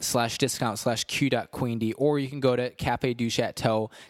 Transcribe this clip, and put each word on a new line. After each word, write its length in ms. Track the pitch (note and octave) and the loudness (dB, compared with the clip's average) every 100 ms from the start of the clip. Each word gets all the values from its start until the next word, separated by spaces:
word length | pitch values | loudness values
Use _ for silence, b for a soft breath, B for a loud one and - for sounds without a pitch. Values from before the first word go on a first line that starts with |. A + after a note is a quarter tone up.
slash 380 | - B2 A#2 - | -2 0 0 0
discount 400 | C3 - A#2+ G#2 | -2 0 -2 0
slash 260 | B2+ A2+ | -2 -2
Q 240 | - - C#3 | -2 0 2
dot 220 | A#2+ - | 0 -2
Queen 280 | - B2+ A#2 | -4 -4 0
D, 140 | A2 | -2
or 260 | A2+ C#3+ D3 | 2 2 2
you 100 | C3+ | -2
can 120 | C#3+ | 0
go 160 | C3 B2 | 2 2
to 140 | B2 | 0
cafe 420 | - C#3+ A#2+ C3 | -2 -2 0 0
du 160 | A#2+ A#2 | 0 0
chateau 640 | - A2+ - B2 A2 A2 B | 0 -2 0 2 2 0 B